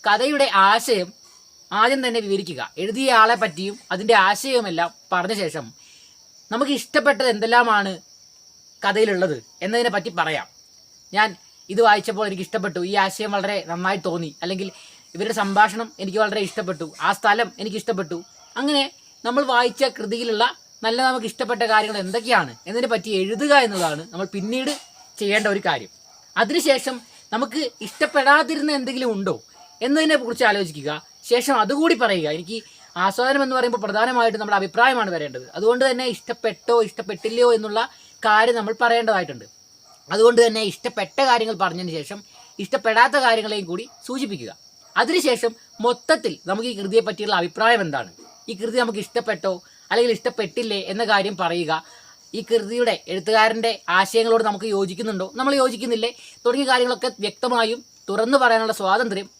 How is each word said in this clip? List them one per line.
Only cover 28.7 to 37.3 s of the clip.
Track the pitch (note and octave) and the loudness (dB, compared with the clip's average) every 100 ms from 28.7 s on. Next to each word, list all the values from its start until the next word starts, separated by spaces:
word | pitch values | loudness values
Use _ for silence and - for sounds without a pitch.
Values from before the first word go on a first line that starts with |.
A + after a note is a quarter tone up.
| C#4+ | -2
എന്തെങ്കിലും | A#3+ B3 B3+ G3+ | -4 -4 -2 -2
ഉണ്ടോ | F#3+ D3 - - - _ B3 | -4 -4 -10 -20 -20 _ 0
എന്നതിനെ | D4+ D#4+ D4 | 2 2 0
കുറിച്ച് | A#3+ A#3 A#3 | 0 0 2
ആലോചിക്കുക. | G3+ F3 D3 C#3 D3+ - _ - | 2 -4 -6 -8 -8 -12 _ -2
ശേഷം | A#3+ A#3+ B3+ | 0 2 2
അതുകൂടി | G#3+ C#4+ E4 C#4 | 2 2 2 2
പറയുക. | A#3 F#3 D3+ D#3 | 2 0 -2 -4
എനിക്ക് | E3+ A3+ - - - F3 | -8 -12 -12 -20 -16 -2
ആസ്വാദനം | F#3+ - B3+ C#4 | -2 2 0 2
എന്ന് | C4+ C4 | 2 0
പറയുമ്പോൾ | B3 A#3 | 0 -2
പ്രധാനമായിട്ടും | G#3 G#3 A#3+ B3 A3+ G#3+ | -2 0 2 2 2 0
നമ്മുടെ | G#3 G3+ | 0 0
അഭിപ്രായമാണ് | F#3+ A3 B3+ B3 G3+ | 0 4 4 4 -2
വരേണ്ടത്. | E3+ D3 B2+ B2+ E3+ | -4 -6 -10 -12 0
അതുകൊണ്ട് | G#3+ B3 C4 | 0 4 2
തന്നെ | B3 B3+ | 0 -4
ഇഷ്ടപ്പെട്ടോ | G3+ - A#3 A3+ F#3+ - A#3 G#3+ | -6 -10 -4 -4 -4 0 2 2
ഇഷ്ടപ്പെട്ടില്ലയോ | - F#3 G3 A3 | -4 -12 -8 -4